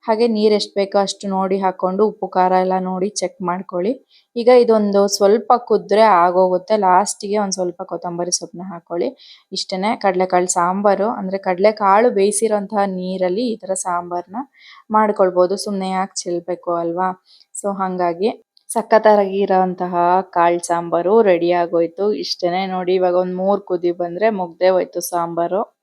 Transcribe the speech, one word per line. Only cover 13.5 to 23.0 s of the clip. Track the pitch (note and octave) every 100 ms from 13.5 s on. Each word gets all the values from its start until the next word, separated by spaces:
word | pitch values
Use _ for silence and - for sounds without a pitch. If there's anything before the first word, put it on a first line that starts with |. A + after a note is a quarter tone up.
ಈ | G#3+
ತರ | F#3 F#3
ಸಾಂಬಾರ್ನ | F#3 F3 F3 F3 F3 G#3 C#4 _ - - _ G#3+
ಮಾಡ್ಕೊಳ್ಬೋದು. | G#3 G#3 F#3 F3+ F3+ G3
ಸುಮ್ನೆ | A3 G3 F#3+ F#3+
ಯಾಕ್ | F#3+ -
ಚೆಲ್ಬೇಕು | F3+ E3+ E3+ E3+ - E3+
ಅಲ್ವಾ? | E3+ E3+ F#3 F#3 _ _ _ -
So | G3+ G3
ಹಂಗಾಗಿ | F#3+ F#3 F3 E3+ G#3+ - _ _ _
ಸಖತ್ತಾಗಿರೋಂತಹ | A#3 G#3+ A3 G#3+ G#3 G3 G3 G3 F#3 F#3 F3+ F3+ F3 F3 F#3 F#3+
ಕಾಳ್ | E3+ E3+ F3 -
ಸಾಂಬಾರು | E3+ E3+ E3 F3 A3+ G#3
ರೆಡಿ | E3+ E3+ F3
ಆಗೋಯ್ತು. | E3+ E3+ E3+ E3 G3+ G#3
ಇಷ್ಟೇನೆ | F3+ - F3 F3+ F#3+
ನೋಡಿ, | F#3 F3+
ಇವಾಗ | F#3